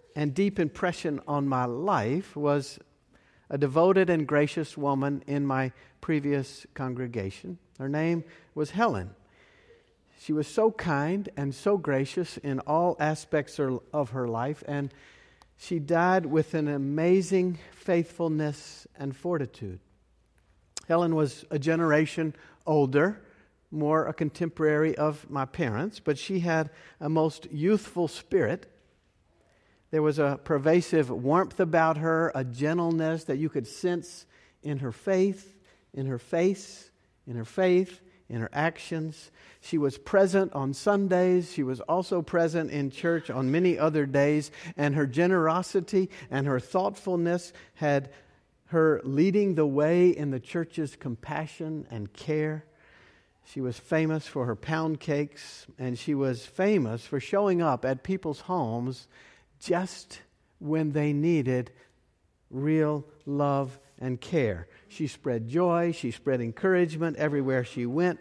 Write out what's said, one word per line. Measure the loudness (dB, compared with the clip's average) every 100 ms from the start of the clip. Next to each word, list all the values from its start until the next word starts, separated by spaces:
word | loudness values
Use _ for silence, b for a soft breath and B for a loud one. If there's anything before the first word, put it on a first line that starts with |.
| _
and | -4 -2
deep | 0 0 0
impression | -4 -2 -4 -2 -4 -6 -4
on | -2 0
my | 0
life | -2 -2 0 0 0 -2 -4 -2
was | 0 0 -2 -14 -20 _ _ b b b b
a | -2
devoted | 0 4 6 6 4
and | 2 2
gracious | 2 2 0 -6 -4
woman | 0 0 0 -2 -4
in | -2 0
my | 0 -2 -6 b b
previous | -2 -2 0 -2 -2 -10 -18
congregation. | -8 -8 -6 -6 -4 -6 -8 -12 -14 _ -10
Her | -4
name | -2 0 0 -4 B B
was | -6 -4
Helen. | 0 0 0 -6 -14 _ b b b b b b b _ _
She | -4
was | -4 -2
so | 2 2
kind | 2 -2 0 0 -2 -4 -6
and | -6
so | -2 0 0
gracious | 0 0 0 -4 -6 -6
in | -6 -6
all | 0 0 2 2
aspects | 0 -2 -2 -2 -2 -4
er-, | -2 -2 -4
of | -4 -2
her | -2 -2
life, | -2 -4 -6 -6
and | -4 -6 B B B B B B _
she | -6 -6
died | 0 4 6 4 4
with | 2 2
an | 0 0
amazing | 0 -2 2 4 4 4 2 2 -2 B
faithfulness | -12 0 0 0 -2 0 0 -2 -4 -12 -20 -20 -10
and | -10 -6
fortitude. | -4 -2 -4 -8 -12 -12 _ _ _ _ _ _ _ _ _ -14 0
Helen | 2 4
was | 2 2 -2 -6
a | -2
generation | 0 2 4 4 4 0 -4 -6 B B 0
older, | 4 4 4 4 0 b b b b -12
more | -4 0 2 0
a |
contemporary | -2 -4 -2 -6 0 2 4 2 2
of | -2 -2 -8
my | -6
parents, | -6 -2 -2 -2 -4 -6
but | -4 -4
she | -2 -2
had | 0 0 -2 B B B
a | -2
most | 2 0 -2 -12
youthful | -2 2 2 0 -4 -4
spirit. | -4 -2 2 2 0 -8 _ _ _ _ _ _ b b b b b b
There | 0
was | 0 2
a | 0 0
pervasive | -2 0 4 4 4 2 2
warmth | 0 2 2 2 -2
about | 2 4 4 2
her, | 0 0 0
a | -2
gentleness | -6 -2 0 0 0 0 0 -2
that | -4 -2
you | -2
could | -4 -8
sense | -4 -2 -2 -6 -18 -20 b b b
in | -8 -6
her | -6
faith, | -6 -2 2 2 0 -12 _ b b b
in | -8 -4
her | -6
face, | -2 2 2 0 -8 -20 -20 _ _ _ -10
in | -10
her |
faith, | -8 0 4 4 2 -6 -20 b -10
in | -6
her | -4
actions. | -2 -2 -2 -8 -6 -6 -10 -20 B B B
She | -4 0
was | 0 -2
present | 2 4 6 4 0
on | -2 -4
Sundays. | -2 2 2 4 4 6 4 2
She | -4
was | -4 -4
also | -2 -2 0 -2
present | 0 2 2 0 -2
in | -2 -4
church | -2 0 0 -2
on | -2 2
many | 4 4 4
other | 2 2 2
days, | 4 4 2 -2 B -14 -2
and | 0
her | 2 0
generosity | 2 2 4 2 0 0 -2 0 0 0 B -6
and | -2 0
her | 0
thoughtfulness | 0 -2 -2 -4 -4 0 0 -2 -4 -20 B
had | -4 0 0 -2 B B B B _ -4
her | 2 4 2
leading | 0 2 4 4 2 2
the | 2
way | 2 4 6 6
in | 4 -2
the | -4
church's | -4 -6 -4 -4 -6 -6
compassion | -10 -10 -6 -6 -6 -8 -8 -8 -8
and | -10 -10
care. | -10 -4 -2 0 -4 -10 b b b b b b b
She | _ -6
was | -6 -6
famous | -2 0 2 -2 -4
for | -6 -4
her | -4
pound | -4 -2 -2 -4
cakes, | -2 -2 -2 -8 -20 -20 -20 -8
and | -6 -6
she | -4 -2
was | 0 -2
famous | -8 -2 0 2 0 -4 -6
for | -6
showing | -2 0 2 2
up | 2 0
at | 0 -4
people's | -4 -6 -4 -8
homes | -4 -2 -2 -2 -4 -8 -14 b b b b _
just | -2 0 -2 -8 -18 -20 -20 _ _ -12
when | -4 -2 0
they | 0 0
needed | 2 2 2 2 0 -2 -12 b b b _ _ _ _
real | -4 0 2 2 0 -6 -14
love | -6 0 2 2 -2 -8 _ -10
and | -6 -6
care. | -2 0 0 -2 -10 b b
She | -8 -8
spread | -6 -4 -4 -2
joy, | 0 2 2 0
she | -2 -6
spread | -6 -2 -2
encouragement | -2 -2 2 4 2 0 -4 -2
everywhere | 0 0 0 0
she | -2 -4 -2
went, | 0 0 -2